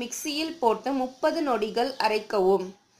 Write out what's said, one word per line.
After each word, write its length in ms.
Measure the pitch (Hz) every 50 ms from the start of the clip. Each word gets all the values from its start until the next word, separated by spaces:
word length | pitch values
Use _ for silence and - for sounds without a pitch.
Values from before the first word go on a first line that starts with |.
மிக்சியில் 560 | 240 233 - - - 311 285 294 320 320 320 - -
போட்டு 300 | 226 214 - - 254 277 262
முப்பது 420 | 254 254 - - - 311 311 330 320 277
நொடிகள் 440 | 247 214 202 220 190 226 240 - - - -
அரைக்கவும். 600 | 220 214 214 214 - - 208 185 185 196 190 185 185 190 - _ _ _